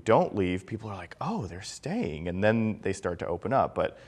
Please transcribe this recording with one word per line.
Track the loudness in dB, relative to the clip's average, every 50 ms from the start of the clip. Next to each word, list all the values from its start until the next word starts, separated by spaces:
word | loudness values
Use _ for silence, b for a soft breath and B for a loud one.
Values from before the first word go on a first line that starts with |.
| 4
don't | 6 6 6 6 4 2
leave, | 0 0 0 0 -2 -4
people | -8 -10 -8 -8 -10
are | -10
like, | -10 -12 -12 -10 -6
"Oh, | -4 -4 -4 -4 -6
they're | -6 -8 -10
staying." | -10 -12 -12 -8 -6 -6 -4 -2 -2 -4 -4 -4 -4 -4
And | 0 4
then | 4 4 6 4 4 0 0 0 -2
they | -2 -2
start | -2 -2 -4 -4 -2
to | -2
open | -4 -4 -4 -2 2
up. | 2 2 2 2 2
But | 0 0 0 -2 -6 -6